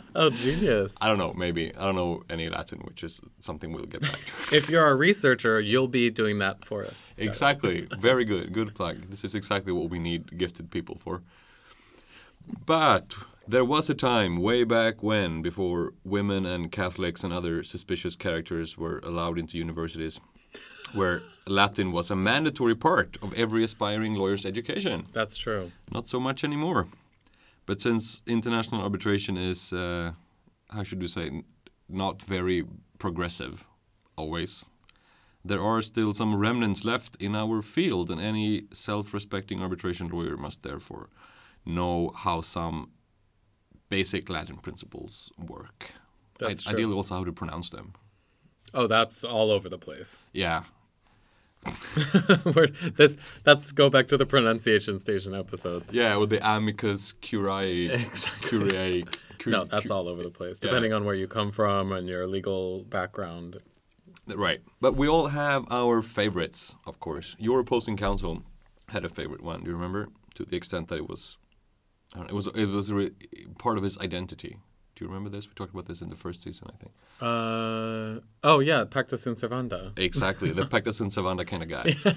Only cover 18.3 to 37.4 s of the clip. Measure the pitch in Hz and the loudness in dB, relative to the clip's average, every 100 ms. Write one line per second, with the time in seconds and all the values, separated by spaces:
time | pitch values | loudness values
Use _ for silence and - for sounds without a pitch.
18.3 | 82 82 82 82 - 82 82 - 85 85 | -2 -2 -4 -4 -6 -6 -6 -4 -2 -2
19.3 | 85 82 85 82 80 82 82 80 - - | -2 -4 -4 -4 -4 -6 -4 -6 -8 -14
20.3 | _ _ - - - - 104 92 87 - | _ _ -20 -18 -8 -6 0 2 2 -4
21.3 | - - 98 - 104 92 85 87 98 95 | -18 0 4 4 4 0 0 0 0 2
22.3 | 131 156 139 120 113 156 170 - - 101 | 2 2 2 2 4 4 4 2 -4 -8
23.3 | 110 117 113 113 - 104 107 110 104 95 | -2 0 2 0 0 -2 0 0 0 2
24.3 | 98 98 98 117 220 190 87 87 113 107 | 0 -2 -6 -4 -4 -2 -4 -4 -4 -4
25.3 | - - 107 90 - - 117 120 127 127 | -4 -4 -4 -6 -12 -8 -8 -4 -2 -2
26.3 | 135 151 147 160 143 85 - _ _ _ | -2 -2 -2 0 0 -2 -8 _ _ _
27.3 | _ _ _ - 104 120 113 110 - - | _ _ _ -6 -2 2 2 0 -8 -2
28.3 | 117 117 117 110 113 98 98 107 98 98 | 0 2 0 0 -2 -2 -2 2 2 0
29.3 | 92 92 90 - 90 90 87 85 82 _ | -2 -2 -2 -2 -4 -2 -2 -4 -8 _
30.3 | _ _ _ _ 107 98 95 87 87 82 | _ _ _ _ -8 -6 -4 -4 -4 -6
31.3 | 73 - _ - _ _ 95 95 90 - | -6 -10 _ -20 _ _ -4 -4 -4 -4
32.3 | 92 92 90 - - - _ 101 85 90 | -2 2 0 0 -10 -20 _ -4 -2 -4
33.3 | - 62 - - _ _ _ _ - 78 | -4 -8 -12 -18 _ _ _ _ -10 -6
34.3 | 85 90 - - _ _ _ _ _ _ | -4 -4 -6 -10 _ _ _ _ _ _
35.3 | _ 92 101 101 113 110 - 110 98 110 | _ -4 0 2 0 0 0 0 2 2
36.3 | 104 107 123 113 95 110 123 - - 101 | 4 2 2 2 0 0 -2 -4 -8 -4
37.3 | 107 | -2